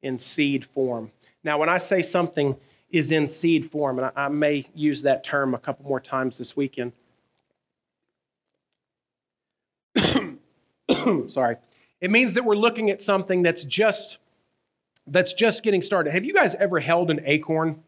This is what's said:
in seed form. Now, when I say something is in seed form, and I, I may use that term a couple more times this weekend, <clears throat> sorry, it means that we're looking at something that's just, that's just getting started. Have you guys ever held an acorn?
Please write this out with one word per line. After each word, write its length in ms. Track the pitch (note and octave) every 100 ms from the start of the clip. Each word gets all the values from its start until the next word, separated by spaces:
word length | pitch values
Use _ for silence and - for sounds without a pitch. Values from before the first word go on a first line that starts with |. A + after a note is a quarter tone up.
in 160 | C3+ B2+
seed 460 | - - D3 C#3
form. 480 | C3+ - C3 A#2+ A2 _ _ _
Now, 140 | D#3 D3+
when 100 | D#3
I 100 | F3+
say 240 | F3 F#3+
something 540 | E3+ F3+ E3+ E3 C#3+ C3+ _ _ _
is 220 | E3+ C#3
in 160 | D#3 C#3+
seed 420 | - E3+ D#3+ -
form, 280 | D3+ C#3+ B2+
and 120 | B2+ -
I, 80 |
I 40 | C#3+
may 380 | D3 D3+ D3 C3
use 280 | D#3+ D3+ C#3
that 200 | C#3 C3
term 320 | - C#3+ C3+
a 40 | B2+
couple 280 | - C3 C#3
more 140 | C3
times 380 | - C3+ C3 A#2+
this 180 | A#2+ -
weekend, 360 | C#3 - A#2+ - _ _ _ _ _ _ _ _ _ _ _ _ _ _ _ _ _ _ _ _ _ _ _ _ _ _ _ _ _
<clears throat> 1300 | - - C4+ F#3+ - _ _ _ _ - - B3+ F3 -
sorry, 280 | - B2 A2+ _ _ _ _
it 100 | F3+
means 240 | A3 B3+
that 100 | F#3+
we're 120 | A#3+ G#3
looking 340 | A3+ A3+ A3
at 100 | G3+
something 420 | - G3 F#3+ F#3
that's 200 | F3 E3+
just, 560 | D3 D#3 G#3+ - - - _ _ _ _ _ _ _ _ -
that's 280 | D#3+ F3+
just 280 | - A3+ G#3+
getting 200 | A3+ G3
started. 300 | F3+ G3 D3+
Have 120 | E3+
you 100 | A#3+
guys 220 | G4 B3+ -
ever 240 | G3 F3
held 300 | B2+ E3+ F3
an 100 | D3+ C3+
acorn? 560 | D3+ D3+ D#3+ D#3+ D#3